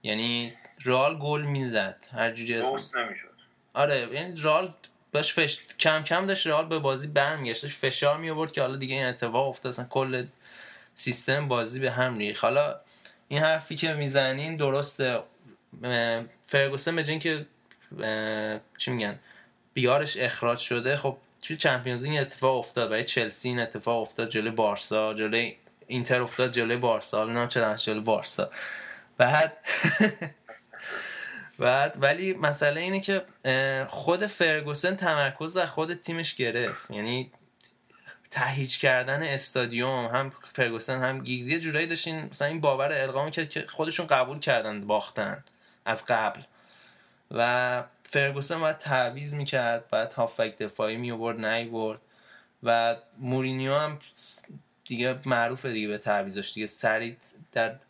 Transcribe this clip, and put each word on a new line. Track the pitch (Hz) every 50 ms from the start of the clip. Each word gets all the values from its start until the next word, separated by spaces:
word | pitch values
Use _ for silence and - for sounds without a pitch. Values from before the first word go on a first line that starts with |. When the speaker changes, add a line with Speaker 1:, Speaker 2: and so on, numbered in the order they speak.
| -
Speaker 1:
یعنی | 113 107 107 117 120 120 120 120 113 - - - - - - -
رئال | 127 127 131 135 151 160 151
گل | 143 147 147 147
می‌زد | 147 143 143 139 131 123 117 107 98 98 101 - - - 127
هر | 113 113 117
جوری | 113 117 117 117 117
از | 113 120
Speaker 2:
درست | 123 135 123 - - -
نمی‌شد. | 123 117 107 98 - - - _ _ _ _ _ _ _ _ _
Speaker 1:
آره، | 127 143 147 143 131
یعنی | 120 113 120 147 170 185 175 160
رئال | 151 156 156 170 190 180 160 _ - - _ _ _ _
داشت | - 147 147 - - 175
فش-، | 160 143 - - - - -
کم | - - 160 156 156 151
کم | - 170 175 190
داشت | 196 196 190 -
رئال | 165 151 151 160
به | 160 165 160
بازی | 143 139 135 131 143
برمیگشت، | 147 147 147 139 143 156 151 131 117 117 - -
داشت | 143 139
فشار | - - 131 127 - 139 143 147
می‌آورد | 156 165 165 156 156 160 151
که | - 156
حالا | 135 127 135
دیگه | 139 135 131 131
این | 135 131
اتفاق | 123 120 123 123 117 113 123 139
افتاد، | 139 135 - - 127
اصلاً | 123 - 123
کل | 120 - 139 131 131 127 123 127 - - _ - - - - - - - - - _ _
سیستم | - - 131 120 - - - 131 147 147
بازی | 139 123 120 117 110 117 131
به | 131 127
هم | 117 123 127 127 120
ریخت. | 107 104 104 110 - -
حالا | 113 131 143 147 151 - - - _ - - _ - - _ _
این | _ 143 147 156
حرفی | 160 160 160 151 - 170
که | 151 170 160 156
می‌زنین | 147 143 139 135 139 135 131 131 139 147 160 165
درسته، | 156 147 139 135 143 143 143 - - 135 127 123 110 - - _ _ _ 123 - _ _ _ - - 120
اه، | 123 123 117 117 117 117 117 120 117 - _ _
فرگوسن | - - 139 139 139 139 135 - 165 165
به | 165 151
جای | 147
اینکه، | 156 160 151 170 156 147 151 - _ _ _ _ - _ - _ - - -
اه، | 110 110 110 110 110 110 107 107 107 107 107 - _ _
چی | - - 127
می‌گن، | 127 120 107 101 101 - _ - - - - _ _ _ _ _ _
بیارش | 131 123 123 131 143 151 143 -
اخراج | - 127 117 - - 120 120 120 117
شده، | - - 127 120 120 131 143
خب | 139 - 139 131 - _ _ _ _
توی | - - 160
چمپیونز | 151 - 151 131 127 123 127 123 120
لیگ | 131 147
این | 151 147
اتفاق | 135 - - - 135 131 131
افتاد، | 123 117 - - 123 117 107
برای | 107 110 -
چلسی | - - 131 113 104 - - - 123
این | 123 123
اتفاق | 117 117 - 107 - 117 120 117
افتاد، | 110 - - - 117 110
جلوی | - 110 107 117
بارسا، | 113 110 110 104 101 - - - 110 107 107 107 107
جلوی | 107 107 107 110 117 117 107 - _ _ - _ _ -
اینتر | - 127 127 120 - 131 123
افتاد، | 123 120 - - 127 127
جلوی | 120 120 117 113 120
بارسا، | 120 123 120 113 107 - - - 107 107
نمی‌دونم | 113 117 120 120
چرا | 120 - 127 113 107
همش | 107 110 -
جلوی | - 110 110
بارسا. | 110 117 107 101 - - - - 101 - - - - - - - - - - - - _ _
بعد | - 123 123 147 151 160 160 - -
<laughs> | - - - - - 156 139 - 208 214 - - 170 143 - _ _ - - - _ _ - - - - - - - - - - - - - - - - - -
بعد | - 123 127 139 143 147 - 131 139
ولی | 139 156 175 190 190 -
مسئله | - 156 147 143 - 151 147 147 160
اینه | 175 185 196 196
که، | 196 - 196 190 185 - - _ -
اه، | 135 131 131 135 135 135 135 135
خود | - - 127 135 165 175 185 208
فرگوسن | 202 - - 175 160 156 151 147 147 143 143 - 180 190
تمرکز | 190 190 170 156 147 143 135 131 - 160 160 180
از | 185 170 147
خود | - 156 160 165 175
تیمش | 175 - - 165 165 165 - -
گرفت، | - 127 117 113 120 120 - - - - -
یعنی | - 104 107 113 120 127 131 - - _ _ _ _ _ - - _ _ _ _ _ - _ - - _ _ _
تهیج | - - 127 135 131 139 135 127 - -
کردن | - 135 127 127 127 131 139 147 160
استادیوم، | 147 139 131 - - - 131 123 120 117 117 123 131 135 127 120
هم | 113 120 131 135 135 - - - - -
فرگوسن | - 127 117 113 113 - - 127 131 127
هم | 131 135 135 127
گیگز | 123 127 123 120
یه | 127 156 170
جورایی | 165 160 147 151 165
داشتین | 165 165 160 - 165 160 160 151
مثلاً | - - - 143
این | 143 160 165
باور | 151 147 131 131 139 143 156 139
القا | 135 131 131 135 143
می‌کرد | 156 151 165 156 147
که | - 156 - -
خودشون | - - 156 165 156 - 170
قبول | 151 147 127 127 127 143 147
کردن | - 151 127 117 107 110 104 104 101
باختن | 104 104 104 104 - - - 104 95 - - - _ _ _ _ _ _ _ _
از | 113 110 107 -
قبل | - 123 110 110 104 98 - - _ _ _ _ _ - - - - - _ _ _ _ _ _ _
و | - 117 117 120 123 123 127 123 123 123 120 - _ _ _ -
فرگوسن | - 143 139 139 139 139 135 - 170 165
باید | 160 156 156
تعویض | - - 151 135 127 123 117 127 139 147 147 147
می‌کرد، | 147 139 131 - 131 120 117 117 117 -
باید | _ - 110 117 117 -
هافبک | - 117 117 - - 113 110 110
دفاعی | - 110 104 - - 110 107 110
می‌آورد، | 117 120 120 117 113 113 117 113 120 110
نیورد. | 107 113 117 117 117 117 113 110 110 110 - _ _ _ _ _ - - - _ _ _ _ -
و | 117 117 117 117 117 117 - - _ _
مورینیو | - 135 123 127 131 127 131 131 131 131 135 139
هم | 147 151 151 151 143 - - -
س-، | - - - - - - - 143 143 _ _ _ _ _
دیگه | - 123 117 120 127 131 143 -
معروفه | 135 127 117 117 117 131 127 - 127
دیگه | 113 110 107
به | 104 104
تعویضاش، | 104 - 110 104 101 98 98 95 101 98 - -
دیگه | 107 107
سریع | 101 - - - 113 110 113 117 117 120 _ - - - - - _
در | - 123 113 113 117 - _